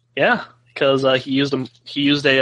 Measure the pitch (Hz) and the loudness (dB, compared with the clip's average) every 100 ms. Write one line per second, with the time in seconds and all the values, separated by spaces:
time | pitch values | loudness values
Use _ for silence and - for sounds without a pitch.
0 | _ - 147 - - _ _ - 139 135 | _ -2 0 0 -6 _ _ -2 0 2
1 | 131 131 127 135 139 135 123 _ - 147 | 2 0 0 -2 -2 -2 -6 _ -12 -4
2 | 143 143 143 135 | 0 0 2 2